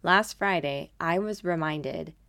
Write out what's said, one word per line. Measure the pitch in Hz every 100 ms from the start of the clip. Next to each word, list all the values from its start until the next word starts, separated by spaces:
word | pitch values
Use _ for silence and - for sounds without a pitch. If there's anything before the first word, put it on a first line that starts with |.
Last | 175 190 214 -
Friday, | 196 180 143 139 - _
I | 165 175
was | 214 208
reminded | 180 170 156 151 135 - 160 -